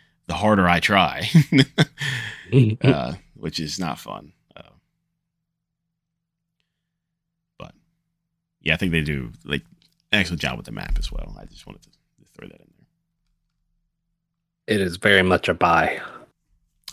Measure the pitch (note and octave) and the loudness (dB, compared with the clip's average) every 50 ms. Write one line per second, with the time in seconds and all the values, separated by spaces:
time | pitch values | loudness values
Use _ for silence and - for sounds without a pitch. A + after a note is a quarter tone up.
0 | _ _ _ _ _ - F2 - G#2 G#2+ G#2+ G2+ F#2 F2 F2 E2+ - - G#2 G2 | _ _ _ _ _ -8 -6 -2 0 2 4 4 4 4 4 2 2 4 4 4
1 | F2+ C#2 - - A2+ A2 - E3 C#3+ - - C3 C3 - - - D#3 - - - | 4 4 0 -4 -6 2 4 4 4 6 4 4 4 4 2 0 -2 -2 -2 -6
2 | C#3+ C#3 C3 A#2+ A2+ G#2 - - - - A#2 C3+ B2 G#2+ A2 - - - - C#2+ | -8 -6 -6 -6 -8 -10 -12 -16 -10 0 4 4 4 4 2 2 2 2 2 2
3 | B1 B1 E2 F#2 - _ _ - - E2 - - D#2+ D2+ - F#2+ F#2 D#2 A#1+ - | 0 -6 -8 -10 -14 _ _ -12 -10 -10 -8 -6 -8 -8 -6 -6 -6 -6 -8 -8
4 | - A1+ G1+ G1+ G#1+ D#2+ _ _ _ _ _ - - - _ _ _ _ _ _ | -10 -12 -14 -14 -14 -18 _ _ _ _ _ -20 -20 -20 _ _ _ _ _ _
5 | _ _ _ _ _ _ _ _ _ _ _ _ _ _ _ _ _ _ _ _ | _ _ _ _ _ _ _ _ _ _ _ _ _ _ _ _ _ _ _ _
6 | _ _ _ _ _ _ _ _ _ _ _ _ _ _ _ _ _ _ _ _ | _ _ _ _ _ _ _ _ _ _ _ _ _ _ _ _ _ _ _ _
7 | _ _ _ _ _ _ _ _ _ _ _ _ G1+ G1+ - _ _ _ _ _ | _ _ _ _ _ _ _ _ _ _ _ _ -20 -20 -20 _ _ _ _ _
8 | _ _ _ _ _ _ _ _ _ _ _ _ _ D#2+ D#2+ - G2+ F#2 E2 E2 | _ _ _ _ _ _ _ _ _ _ _ _ _ -2 -2 0 0 0 0 0
9 | D2+ D2 D2 C2+ B1+ A1+ A1 - _ - C#2+ D2 - _ _ _ _ _ _ _ | 0 -2 -4 -6 -6 -10 -14 -16 _ -6 -6 -6 -6 _ _ _ _ _ _ _
10 | _ _ - G#2 F2+ E2+ F2 D2+ - C2+ B1+ A1 G1+ - A1 G1+ G1+ G1+ - - | _ _ -2 -2 0 -2 -4 -4 -4 -6 -6 -8 -10 -12 -12 -12 -6 -4 -4 -4
11 | - - - G1+ G1+ - - G1+ G1+ G1+ - - - - - - _ _ _ _ | -4 -4 -8 -10 -10 -10 -14 -16 -18 -20 -20 -20 -20 -20 -20 -20 _ _ _ _
12 | _ _ _ _ _ _ _ - - - G1+ G1+ _ _ _ _ _ _ _ _ | _ _ _ _ _ _ _ -20 -20 -20 -20 -20 _ _ _ _ _ _ _ _
13 | _ _ _ _ _ _ _ _ _ _ _ _ _ _ _ _ _ _ _ _ | _ _ _ _ _ _ _ _ _ _ _ _ _ _ _ _ _ _ _ _
14 | _ _ _ _ _ _ _ _ _ _ _ _ _ - G#2+ G2+ F#2+ F2+ E2+ - | _ _ _ _ _ _ _ _ _ _ _ _ _ -2 0 0 0 -2 -4 -2
15 | - G#2 G2+ F#2+ F#2 F#2 F2+ E2+ - - F2 E2+ F2+ E2+ E2+ E2 D#2 D2 - - | 2 4 4 6 6 4 2 2 2 -2 0 0 2 2 4 2 2 0 -2 -6
16 | - - - - - _ _ _ _ _ _ _ _ _ _ _ _ - | -10 -14 -18 -20 -20 _ _ _ _ _ _ _ _ _ _ _ _ -14